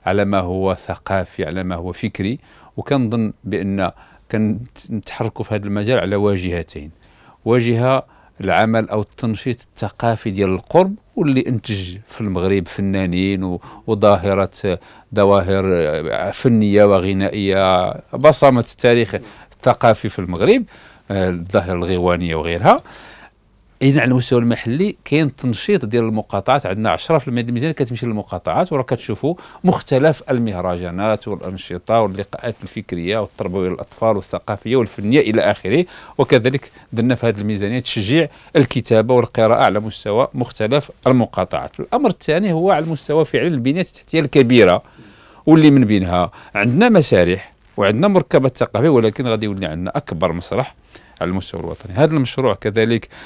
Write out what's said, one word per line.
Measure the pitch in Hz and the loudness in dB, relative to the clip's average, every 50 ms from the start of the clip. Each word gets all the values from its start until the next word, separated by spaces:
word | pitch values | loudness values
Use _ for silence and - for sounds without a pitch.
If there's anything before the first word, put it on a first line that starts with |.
| - | -4
على | 90 98 101 101 | -2 0 0 0
ما | 101 101 95 | 0 0 0
هو | 90 87 92 95 98 95 90 | -2 -2 -4 -2 -2 -2 -4
ثقافي، | - - - 87 - _ - 98 95 87 - - - 90 | -4 -6 -10 -12 -10 _ -4 -4 -4 -4 -6 -8 -8 -8
على | 76 85 95 92 | -6 -6 -6 -6
ما | 90 90 | -6 -6
هو | 82 87 90 | -8 -8 -10
فكري. | 87 - - 107 - - 95 101 131 - _ _ _ - - - _ | -8 -8 -8 -8 -6 -6 -6 -6 -6 -8 _ _ _ -20 -20 -16 _
وكنظن | - - - 139 135 123 107 120 113 110 104 - _ - | -12 -6 -4 -2 -2 -2 -2 -2 -2 -4 -4 -6 _ -8
بأن | 95 101 82 95 98 98 98 92 95 - - - - _ _ _ - | -6 -6 -4 -4 -4 -2 -2 -2 -4 -4 -8 -18 -20 _ _ _ -6
كنتحركوا | - 110 107 107 101 104 123 - - - - - 117 104 - - - - 117 107 - - 107 | -4 -2 -2 -2 -2 -4 -8 -14 -18 -20 -14 -12 -10 -10 -10 -10 -8 -6 -6 -6 -6 -8 -8
في | - 110 | -6 -6
هذا | 104 104 | -6 -4
المجال | 101 101 104 104 113 131 104 | -4 -6 -4 -2 0 0 0
على | 85 95 101 | 0 0 0
واجهتين، | 101 104 101 101 92 90 87 87 85 82 - - 76 73 80 - _ _ _ _ _ _ _ _ _ - | 0 0 0 0 0 -2 -4 -4 -6 -6 -8 -12 -16 -16 -16 -20 _ _ _ _ _ _ _ _ _ -2
واجهة | 110 120 127 117 120 117 113 123 127 135 131 - _ _ _ _ _ _ - | 0 0 2 2 0 0 0 0 0 0 0 -2 _ _ _ _ _ _ -8
العمل | 101 95 - 92 110 110 113 113 107 - | -2 0 2 2 2 2 2 0 -2 -2
أو | 104 107 | -4 -4
التنشيط | 104 - _ - - 113 107 - - 127 120 - | -6 -6 _ -8 -6 -6 -6 -4 -6 -6 -8 -8
الثقافي | - - _ - 113 101 - - 120 117 113 - - 113 | -10 -18 _ -10 -10 -10 -8 -4 -2 -2 -2 -2 -4 -6
ديال | 98 101 98 92 | -2 -2 -2 0
القرب | 92 92 - - - 170 185 190 208 - _ _ _ | -2 -4 -2 2 2 2 4 2 -2 -8 _ _ _
واللي | 247 170 147 131 127 - | -2 -2 0 0 0 0
أنتج | - 123 107 - - 104 95 92 87 90 101 - | -2 -4 -4 -4 -6 -6 -6 -6 -10 -12 -16 -18
في | - - - | -16 -12 -8
المغرب | 113 101 92 87 90 95 98 98 87 | -6 -6 -4 -2 -2 0 0 -2 -2
فنانين | - - - 101 98 98 95 95 90 87 90 95 98 98 92 95 | -4 -6 -6 -4 -4 -2 -2 -2 -2 -2 -2 -2 -2 -2 -2 -4
و-، | 92 87 85 - - - - - | -6 -6 -8 -10 -16 -20 -12 -6
وظاهرة، | 113 110 101 110 104 101 90 85 98 95 98 95 - - - - 98 87 - - - - - _ _ 101 | -4 0 4 4 4 4 4 2 0 0 0 0 -2 -4 -6 -4 -4 -4 -6 -8 -14 -20 -20 _ _ 0
ظواهر | 104 101 101 101 98 95 95 95 98 95 95 90 85 80 76 78 78 80 - - - 90 98 | 2 4 6 4 4 2 2 0 0 0 0 0 0 0 0 -2 -4 -4 -4 -4 -4 -4 -6
فنية | - - - 131 117 110 107 101 98 104 104 | -4 -2 0 2 2 2 2 4 6 6 6
وغنائية | 101 98 95 90 98 98 95 98 - - 104 98 95 92 95 95 92 92 90 92 - - - - _ - | 8 6 4 2 0 -2 -2 -2 -2 -2 -2 -2 0 0 2 2 2 2 2 0 -2 -4 -8 -12 _ 0
بصمت | 123 139 156 151 - 147 139 127 120 117 - | 4 6 6 6 6 6 6 6 4 0 -2
التاريخ | - - - 120 120 120 113 - - - - - - - - - _ | -4 0 2 4 4 4 2 0 -4 -8 -10 -12 -20 -20 -20 -20 _
الثقافي | _ - 127 - - - 117 110 - - 104 | _ 0 0 2 4 4 4 4 4 0 -6
في | - - | -6 -6
المغرب، | 90 87 87 85 107 175 233 269 202 - - - - - - _ _ - | -6 -6 -4 0 2 2 2 2 0 -4 -12 -20 -20 -20 -20 _ _ -6
آه، | 98 95 92 92 | -2 -2 0 -2
الظاهرة | 90 87 85 92 101 101 87 90 90 | -2 -4 -4 -2 0 0 0 0 -2
الغيوانية | 87 87 90 92 87 90 90 87 - 90 85 80 | -4 -2 -2 -2 0 0 0 0 0 -2 -2 -4
وغيرها. | 80 76 85 85 85 113 180 240 - - - - - - - - - - - _ _ _ _ _ _ _ _ _ - | -4 -4 -4 -4 2 4 4 4 2 0 -6 -20 -20 -20 -20 -20 -20 -20 -20 _ _ _ _ _ _ _ _ _ 0
إذن | 131 139 139 151 | 2 2 4 4
على | 120 127 | 2 2
المستوى | 127 131 123 - 127 120 | 2 0 0 0 0 2
المحلي | 117 117 - - - 113 123 156 196 214 - - - | 2 0 -2 -2 -4 -4 -2 -2 -2 -4 -4 -8 -6
كاين | - 143 156 160 139 - | -2 0 0 0 -2 -4
تنشيط | - - 123 110 - - - 208 165 120 | -4 -6 -6 -4 -4 -2 -2 0 0 -2
ديال | 104 117 120 113 | -2 -2 -2 0
المقاطعات، | 110 107 107 - - - 101 - - 131 139 - | -2 -2 -4 -6 -6 -6 -4 0 0 0 0 0
عندنا | 90 95 107 110 101 | -4 -4 -2 -2 -2
عشرة | 87 - - - 160 | -2 -2 0 0 0
في | 147 - | 0 0
المية | 135 120 120 | -2 -4 -4
ديال | 117 117 | -4 -4
الميزانية | 120 113 135 165 156 | -4 -4 -4 -4 -4
كتمشي | - 135 117 123 113 131 | -4 -4 -4 -4 -6 -6
للمقاطعات، | 120 110 104 - - 95 87 - 82 85 127 202 - 156 | -6 -6 -6 -6 -8 -10 -8 -6 -2 -2 -2 -2 -2 -2
وراه | 131 117 | -4 -2
كتشوفوا | - 131 - - - 107 - - 151 180 - - - - - - | -4 -6 -6 -4 -6 -6 -4 -4 -4 -4 -6 -10 -20 -12 -2 0
مختلف | 180 175 - - - 139 127 147 160 151 - - - | 2 2 2 0 0 2 2 4 2 2 0 -2 -4
المهرجانات | 131 120 117 110 95 90 90 90 90 87 90 87 87 92 104 110 107 - - | -2 -2 -2 -2 -4 -4 -4 -4 -4 -4 -6 -8 -6 -4 -2 -2 -2 -2 -4
والأنشطة | 107 98 - - 92 95 90 - - 87 90 - - 113 117 | -8 -10 -8 -8 -10 -10 -10 -10 -12 -12 -10 -2 0 2 2
واللقاءات | 107 98 92 101 98 - - - - 120 110 - 104 | 2 0 -2 -6 -10 -10 -12 -10 -10 -10 -10 -10 -14
الفكرية | - - 110 92 - 92 85 85 90 104 | -14 -12 -12 -10 -8 -8 -6 -4 -4 -4
والتربوية | 113 98 - _ - 104 92 87 98 92 92 | -4 -4 -6 _ -8 -8 -6 -4 -4 -4 -4
للأطفال | 90 - - - - - 113 113 107 | -4 -8 -10 -14 -8 -2 0 0 0
والثقافية | 98 - - - 87 - - 104 - - 110 127 | 0 -4 -8 -10 -10 -8 -8 -8 -8 -4 -2 -2
والفنية | 131 113 - - - 98 104 127 147 | -2 -2 -2 -6 -6 -2 2 2 2
إلى | - 107 107 107 | 2 2 2 2
آخره. | - 101 104 - - 92 117 170 180 - - - - - - | 2 2 0 0 -2 -2 0 0 -2 -2 -8 -18 -20 -6 -2
وكذلك | - 131 - 143 120 107 135 135 139 - - - - - _ - | -2 2 4 4 4 4 2 -2 -4 -6 -12 -20 -20 -18 _ -4
درنا | 113 113 127 120 | -2 0 0 0
في | - 117 | 0 0
هذه | 117 101 101 | -2 -2 -2
الميزانية | 104 107 107 98 101 101 120 127 | -4 -4 -4 -4 -4 -4 -4 -4
تشجيع | 123 - - 113 104 104 143 165 156 - - - - - - | -6 -4 -4 -4 -2 0 0 0 0 0 -4 -12 -14 -2 2
الكتابة | 151 127 - - 127 113 - 117 110 107 120 127 | 2 2 2 0 -4 0 2 2 2 4 4 2
والقراءة | 123 117 - - 120 110 110 117 117 135 | 2 2 2 2 2 2 4 4 4 4
على | 104 95 104 | 2 2 0
مستوى | 110 110 - - - 107 104 117 135 - - | -4 -6 -10 -8 -6 -2 0 0 0 -2 -2
مختلف | 127 120 - - - 107 107 135 151 - - - _ - | -6 -6 -6 -6 -6 -2 0 0 -2 -2 -4 -10 _ 0
المقاطعات. | 127 131 123 110 - - 92 90 - - 69 65 - - - | 2 2 4 2 0 -2 -4 -4 -4 -4 -6 -6 -8 -10 -12
الأمر | - - - 269 285 214 | -6 -4 -2 0 0 0
الثاني | - - - - 151 175 214 196 165 | -2 -2 -4 -2 -2 0 0 0 0
هو | 160 175 196 | 0 2 2
على | 180 151 160 | 2 0 0
مستوى | 165 160 - - - 147 160 151 | -4 -6 -6 -4 -2 0 0 0
فعلًا | - - 120 127 | 0 0 0 0
البنية | 175 165 127 117 131 151 185 | 0 -2 -2 -2 -2 -2 -2
التحتية | 175 - - - - - - 160 | -4 -6 -10 -16 -10 -4 -2 -2
الكبيرة، | 151 135 - 143 127 117 127 120 101 90 90 - - - - - - - - - - - - - _ | 0 4 4 4 6 6 6 6 8 6 6 4 0 -6 -18 -20 -20 -20 -20 -20 -20 -20 -20 -2 _
واللي | 151 156 156 151 151 | 4 6 6 8 8
من | 139 135 120 | 6 6 4
بينها | 101 107 95 92 87 90 90 87 - - - - - - | 4 2 0 0 0 0 0 0 -2 -4 -10 -16 -8 -4
عندنا | 101 104 120 123 175 233 247 | -2 0 0 2 2 4 4
مسارح | 220 175 139 - 113 92 87 87 92 92 - - _ _ _ _ _ | 4 4 4 4 4 4 4 4 2 -2 -6 -12 _ _ _ _ _
وعندنا | - 101 98 107 123 185 | 0 0 2 2 2 2
مركبات | 208 196 180 - - - 143 131 131 - | 2 2 2 2 2 2 2 2 0 0
ثقافية، | - 120 - - 107 139 165 | -2 -4 -2 0 0 2 4
ولكن | 143 120 110 107 101 - 127 | 4 4 4 2 0 -2 -2
غادي | 123 110 107 110 | -2 -2 -2 -2
يولي | 104 98 95 95 | -4 -4 -4 -6
عندنا | 78 78 85 90 - - | -6 -6 -6 -6 -6 -6
أكبر | 147 - - 92 78 92 87 | -6 -6 -6 -4 -2 -2 -2
مسرح | 82 87 - - 98 117 139 - - _ _ _ - - - _ _ - | -2 -4 -6 -6 -4 -6 -6 -6 -10 _ _ _ -20 -20 -20 _ _ -8
على | 85 87 | -6 -4
المستوى | 92 95 - - - 85 | -4 -4 -6 -8 -10 -10
الوطني. | 85 82 80 - - 92 92 | -10 -10 -12 -12 -14 -6 0
هذا | 110 156 156 160 | 0 2 2 2
المشروع | 147 131 - - - 131 117 95 | 0 -2 -2 -4 -2 -2 -2 -2
كذلك | - - 107 98 113 110 113 117 107 - - - - - | -2 -4 -2 0 0 0 0 0 -2 -4 -8 -16 -20 -20